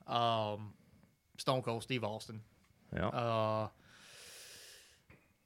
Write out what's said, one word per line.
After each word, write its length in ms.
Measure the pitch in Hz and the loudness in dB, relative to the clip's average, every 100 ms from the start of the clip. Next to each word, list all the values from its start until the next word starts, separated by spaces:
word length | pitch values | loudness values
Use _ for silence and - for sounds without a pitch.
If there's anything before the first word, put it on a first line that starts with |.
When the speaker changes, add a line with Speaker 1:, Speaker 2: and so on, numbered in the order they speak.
| - | -2
Speaker 1:
um, 680 | 123 117 113 107 104 107 - - - - _ _ - | 2 4 4 2 -2 -6 -12 -20 -20 -20 _ _ -6
Stone 240 | - 131 | 2 2
Cold 180 | 117 117 | 2 -2
Steve 220 | 113 127 | 0 0
Austin. 360 | 107 107 - 110 - _ _ _ - - | 0 -4 -8 -12 -12 _ _ _ -6 0
Speaker 2:
Yeah. 120 | 98 | 0
Speaker 1:
Uh, 600 | 127 117 113 110 110 110 - - - - - - - - - - - - - _ - _ _ | 2 2 4 4 2 -2 -6 -20 -20 -20 -20 -18 -18 -18 -18 -18 -20 -20 -20 _ -20 _ _